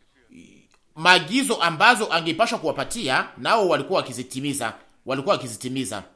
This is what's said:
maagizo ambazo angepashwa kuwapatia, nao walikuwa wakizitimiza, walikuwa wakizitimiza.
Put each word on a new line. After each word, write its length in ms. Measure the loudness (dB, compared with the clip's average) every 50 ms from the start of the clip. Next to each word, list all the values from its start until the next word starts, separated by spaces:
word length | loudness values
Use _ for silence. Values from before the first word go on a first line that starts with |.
| _ _ _ _ _ _ -20 -20 -20 -20 -20 -20 _ _ _ _ _ _ _
maagizo 600 | 2 6 6 6 6 4 2 0 0 0 0 0
ambazo 560 | 0 0 0 2 4 6 6 6 4 2 -2 -2
angepashwa 460 | -2 -2 -2 0 0 0 0 -2 -2
kuwapatia, 680 | -2 -4 -4 -2 -4 -6 -6 -6 -2 0 0 0 -2 -4 -8 -6
nao 300 | -2 0 2 2 4 2
walikuwa 320 | 2 0 0 -2 -2 -2
wakizitimiza, 720 | -2 -4 -6 -10 -10 -10 -10 -6 -6 -4 -4 -4 -4 -6 -8 -10 -16 _ _ _ _
walikuwa 280 | -6 -6 -2 0 0 -2
wakizitimiza. 680 | -2 -2 -6 -10 -10 -8 -6 -6 -4 -4 -4 -6 -8 -10 -14 _